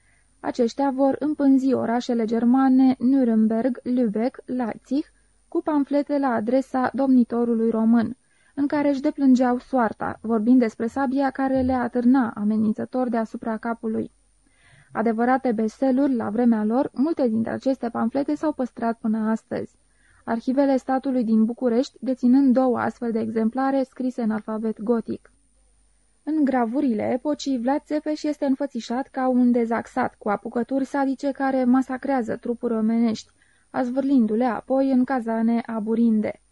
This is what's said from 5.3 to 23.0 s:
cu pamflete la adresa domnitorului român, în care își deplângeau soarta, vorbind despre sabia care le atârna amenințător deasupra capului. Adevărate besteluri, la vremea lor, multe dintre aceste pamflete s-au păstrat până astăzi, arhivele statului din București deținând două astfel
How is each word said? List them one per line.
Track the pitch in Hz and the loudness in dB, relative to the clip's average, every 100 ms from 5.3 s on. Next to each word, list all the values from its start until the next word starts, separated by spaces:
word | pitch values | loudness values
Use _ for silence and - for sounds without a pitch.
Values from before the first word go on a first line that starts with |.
| _ _ | _ _
cu | 339 | -6
pamflete | 339 302 277 285 285 285 | -2 0 0 0 0 0
la | 277 | 0
adresa | 226 214 262 262 262 254 | -2 0 0 0 -2 -2
domnitorului | 226 269 254 233 233 240 226 226 | 0 4 4 4 0 0 0 0
român, | 226 226 233 220 240 _ _ _ - | 2 2 2 2 -6 _ _ _ -4
în | 285 | -2
care | 302 285 | 0 0
își | 277 | 0
deplângeau | 294 294 269 254 254 247 | -2 2 4 4 4 0
soarta, | - 262 220 - - - | -2 0 0 -2 -8 -8
vorbind | 214 226 220 262 | -4 0 4 4
despre | 226 - 226 | 4 -2 -6
sabia | 269 277 269 269 | -2 -2 0 -2
care | 262 269 262 | -2 -2 0
le | 254 | 0
atârna | 254 240 247 240 269 233 - | -2 -2 0 4 4 2 -2
amenințător | 208 214 214 214 233 254 247 | -2 0 0 -2 -4 -4 -2
deasupra | 226 220 233 240 220 | -2 -4 -6 -8 -6
capului. | 233 233 226 226 233 _ _ _ _ _ _ - _ | -6 -8 -6 -6 -6 _ _ _ _ _ _ -20 _
Adevărate | - 226 220 240 262 254 | -4 -2 0 2 2 0
besteluri, | 220 214 - 269 254 285 240 | -2 -2 0 0 2 2 0
la | 214 | -2
vremea | 214 247 226 | 0 2 2
lor, | 214 240 294 | 2 0 -2
multe | - 294 330 254 | 0 -2 0 0
dintre | 220 226 | 0 -2
aceste | 226 262 269 233 | -4 -2 -2 -4
pamflete | 233 233 277 285 294 | -2 -2 -2 -2 -2
s-au | 311 | -2
păstrat | 285 247 - 233 226 | -4 -6 -4 -6 -4
până | 226 220 220 | -4 -2 -2
astăzi, | 226 - 208 202 _ _ _ _ _ - | -4 -4 -8 -8 _ _ _ _ _ -8
arhivele | 226 262 262 277 262 | -6 -2 0 2 2
statului | - 262 277 254 | 0 -4 -2 -2
din | 226 220 220 | 2 2 2
București | 233 254 226 285 - | 0 -2 0 -2 -6
deținând | 226 254 247 269 277 | -6 -2 4 4 6
două | 247 262 226 | 4 2 0
astfel | 220 - | -2 -4